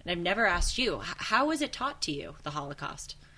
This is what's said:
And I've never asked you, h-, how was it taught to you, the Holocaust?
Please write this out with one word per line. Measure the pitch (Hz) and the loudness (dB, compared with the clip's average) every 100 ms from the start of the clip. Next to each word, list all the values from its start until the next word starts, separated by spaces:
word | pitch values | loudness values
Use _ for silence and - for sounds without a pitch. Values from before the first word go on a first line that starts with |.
And | 175 | -4
I've | 175 | 0
never | 175 202 208 | 2 4 4
asked | 175 - - | 4 2 2
you, | 240 123 | 2 0
h-, | - - | -4 -6
how | - 220 302 | 2 4 4
was | 311 | 2
it | 277 | 0
taught | - 269 294 | -2 -4 -2
to | - | -4
you, | 143 151 147 | -4 -8 -10
the | 151 | -6
Holocaust? | 147 143 143 143 - - - - | -6 -6 -6 -8 -8 -12 -14 -20